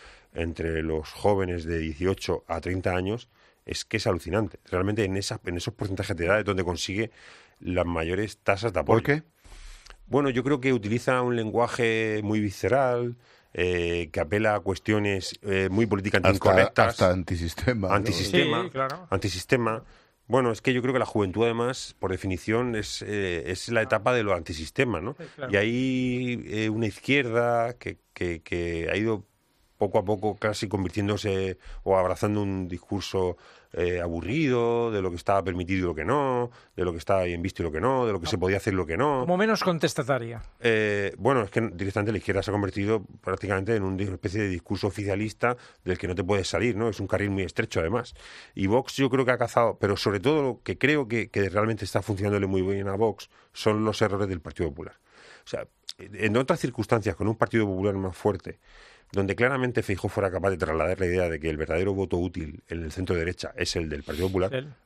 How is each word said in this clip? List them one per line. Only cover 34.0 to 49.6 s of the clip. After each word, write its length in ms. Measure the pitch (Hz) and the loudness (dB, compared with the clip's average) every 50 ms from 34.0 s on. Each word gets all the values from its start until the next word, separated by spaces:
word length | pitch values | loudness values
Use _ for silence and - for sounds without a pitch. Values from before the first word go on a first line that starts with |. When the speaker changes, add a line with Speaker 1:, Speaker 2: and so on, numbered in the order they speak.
Speaker 1:
aburrido 880 | 85 87 82 82 82 90 120 160 160 135 127 120 117 117 117 117 117 117 | -2 -4 -4 -4 -4 -2 -2 0 2 2 2 2 2 2 2 0 0 0
de 100 | 110 101 | 0 0
lo 100 | 95 92 | -2 -2
que 40 | 87 | -4
estaba 280 | 85 - - 98 98 92 | -4 0 2 2 2 2
permitido 340 | 95 90 90 90 85 98 92 | 0 -2 -2 -2 0 0 0
y 40 | 90 | 0
lo 120 | 87 80 | 0 0
que 100 | 76 76 | -2 0
no, 460 | 92 131 147 139 135 127 123 120 120 - - - _ - | 0 2 2 2 0 0 0 -2 -4 -6 -12 -20 _ -6
de 100 | - 90 | -4 -2
lo 60 | 87 | -2
que 80 | 85 85 | -2 -4
estaba 240 | - - 98 95 90 | 0 2 2 2 2
bien 200 | 90 87 85 87 | 2 0 -2 -4
visto 200 | 95 - - 87 | -4 -4 -2 -4
y 40 | |
lo 40 | 82 | -2
que 100 | 76 80 | -2 0
no, 240 | 95 127 135 127 123 | 0 0 2 2 0
de 80 | 113 101 | 0 0
lo 80 | 90 | -2
que 60 | 82 | -2
se 120 | 82 - 90 | -2 -2 0
podía 180 | 87 92 98 | 2 2 2
hacer 160 | 98 - 110 98 | 2 0 0 0
y 40 | |
lo 100 | 92 87 | 0 0
que 100 | 76 82 | 0 0
no. 240 | 92 131 151 143 131 | 2 2 2 2 2
Speaker 3:
Como 160 | 123 170 180 | 2 2 2
menos 260 | 180 208 220 220 - - | 2 2 2 2 2 2
contestataria. 800 | 185 170 151 175 151 - - 135 120 139 123 117 117 117 110 - - - - | 0 0 2 0 -2 0 0 0 0 0 0 -2 -4 -8 -10 -12 -14 -8 0
Speaker 1:
Eh, 560 | 117 117 113 107 107 104 104 101 98 98 - | 2 4 4 4 4 2 2 2 0 -2 -2
bueno, 260 | 80 92 123 139 127 107 | 0 2 4 4 4 2
es 80 | 92 | 2
que 100 | - 120 | 0 0
directamente 500 | 113 110 87 87 98 98 - 110 104 110 | 0 0 -2 -4 -4 -2 0 0 0 0
la 80 | 110 92 | 0 -2
izquierda 240 | - - 92 98 92 | 0 0 0 0 0
se 80 | 104 | 0
ha 40 | 98 | 0
convertido 500 | 104 101 92 - - 98 104 113 107 92 - - - - | 0 0 0 -2 -2 0 0 0 0 -2 -6 -16 -10 -6
prácticamente 540 | - 95 92 - 95 101 95 95 104 117 | -4 -4 -4 -2 0 0 0 0 0 0
en 80 | 107 95 | 0 0
un 120 | 95 95 | 0 -2
di-, 100 | 92 101 | -2 -4
una 80 | 101 95 | -4 -4
especie 280 | 87 - 98 87 110 104 | -6 -6 -4 -2 -2 -2
de 60 | 98 | -2
discurso 400 | 92 85 - - 104 92 - 104 | -2 -4 -6 -6 -4 -2 -2 -2
oficialista 680 | - - 95 101 95 98 107 110 - - - 120 123 - - - - _ - | -2 -2 -4 -2 -2 -2 -4 -6 -6 -2 -2 -2 -2 -2 -8 -20 -20 _ -4
del 120 | 90 90 | -4 -4
que 120 | - - 87 | -2 -2 -4
no 80 | 90 | -2
te 80 | 85 95 | -2 0
puedes 240 | 87 104 98 90 - | 0 2 0 0 0
salir, 260 | - 85 107 123 104 | 0 0 0 0 0
¿no? 140 | 98 113 117 | 0 -2 -2
Es 100 | 98 - | -2 -4
un 80 | 101 | -4
carril 240 | 92 - 92 101 104 | -2 -2 0 0 0
muy 140 | 98 98 95 | -2 -2 -4
estrecho, 340 | 82 - - 110 - - 98 | -4 -2 -4 -4 -2 -2 -2
además. 360 | 82 85 107 120 120 - - - - - - - - - - | 0 0 0 -2 -4 -6 -12 -20 -20 -20 -20 -20 -20 -14 -6
Y 100 | 107 95 | -2 0
Vox 300 | 95 107 131 131 - - | 2 2 2 2 0 0
yo 120 | - 135 131 | 0 2 2
creo 140 | 120 131 131 | 4 2 2
que 60 | 120 | 2
ha 80 | 127 120 | 2 2
cazado, 400 | 120 113 - 123 | 2 2 4 4